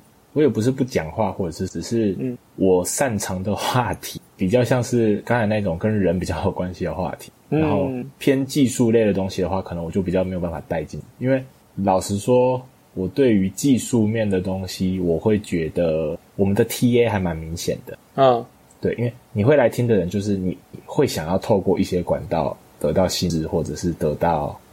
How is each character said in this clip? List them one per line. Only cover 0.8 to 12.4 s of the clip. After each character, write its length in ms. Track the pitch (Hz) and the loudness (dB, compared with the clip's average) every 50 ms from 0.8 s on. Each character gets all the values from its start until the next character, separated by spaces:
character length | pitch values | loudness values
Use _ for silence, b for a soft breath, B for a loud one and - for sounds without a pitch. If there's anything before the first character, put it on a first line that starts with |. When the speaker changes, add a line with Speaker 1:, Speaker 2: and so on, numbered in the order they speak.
| 135 | -2
Speaker 1:
讲 260 | 123 - 92 80 78 | -2 -2 -4 -4 -4
话， 220 | - 113 107 95 | -4 -2 -2 -2
或 140 | 90 - 98 | -2 -4 -4
者 60 | 82 | -4
是 140 | 78 - 95 | -4 -6 -6
只 140 | 90 - 85 | -6 -6 -8
是 340 | 82 - 117 113 110 101 90 95 | -6 -2 0 0 0 0 0 -2
Speaker 2:
嗯。 160 | 131 127 123 - _ _ - | -4 -6 -6 -8 _ _ -4
Speaker 1:
我 300 | - 92 95 92 90 90 | 0 4 4 4 4 2
擅 320 | - - - 143 131 107 | 0 -2 0 0 0 0
长 240 | 101 - - 95 90 | -2 -4 -4 -6 -4
的 140 | 92 104 98 | -2 -2 -4
话 400 | - - - - 127 120 98 87 | -2 -2 0 0 0 0 0 -4
题 260 | - - - - - _ _ _ | -6 -8 -12 -14 -14 _ _ _
比 120 | - 98 90 | -2 0 2
较 160 | 110 123 120 | 2 2 4
像 180 | 113 131 127 | 4 2 0
是 400 | 120 - 123 120 113 107 104 101 - | 0 0 2 2 4 4 2 0 0
刚 140 | - 120 123 | 0 0 2
才 80 | 110 | 2
那 160 | 101 107 107 | 2 0 0
种 160 | 101 95 90 92 | 0 -2 -2 0
跟 180 | 107 107 110 | 0 0 2
人 220 | 104 92 85 85 92 | 2 2 2 2 0
比 80 | 87 | -2
较 180 | - 82 80 95 | -4 -4 -2 -2
有 60 | 95 | -2
关 240 | - - 90 90 87 | -2 -2 -6 -6 -6
系 100 | - 90 | -6 -6
的 80 | 82 | -6
话 220 | - 95 87 76 - | -4 -4 -4 -6 -6
题， 140 | - - - _ _ _ - | -10 -14 -20 _ _ _ -2
Speaker 2:
嗯。 100 | 143 156 | 0 0
Speaker 1:
然 100 | 156 151 | 2 2
后 180 | 147 147 139 135 131 123 123 139 - - | 0 0 -2 -2 -4 -6 -10 -12 -10 -2
偏 260 | - 147 135 135 139 | 0 2 2 2 0
技 220 | 135 - 151 139 | -2 2 2 2
术 240 | 113 - - 123 113 | 2 2 2 2 4
类 140 | 110 117 110 | 4 4 4
的 80 | 104 | 4
东 180 | 95 95 95 95 | 2 0 -2 -4
西 100 | - - | -2 -2
的 60 | 90 85 | -2 -2
话， 140 | 95 95 | -2 -4
可 140 | - - 87 | -4 -6 -8
能 80 | 85 85 | -8 -6
我 40 | 82 | -4
就 140 | 87 101 | -2 -2
比 80 | 90 87 | -2 0
较 140 | 87 95 92 | 0 0 0
没 100 | 92 92 | 0 -2
有 60 | 90 | -4
办 100 | 85 87 | -4 -4
法 100 | 82 76 - | -6 -8 -8
带 160 | - 85 82 | -6 -6 -6
进， 180 | 78 - - 76 - - - - | -6 -8 -12 -14 -16 -16 -12 -4
因 100 | 127 127 | 0 0
为 100 | 135 131 131 - _ _ _ _ - | 0 0 -2 -8 _ _ _ _ -6
老 240 | - 98 98 92 92 | -2 0 2 2 0
实 180 | - - 101 98 | 0 -2 -4 -2
说， 420 | - 123 123 123 | 2 2 4 4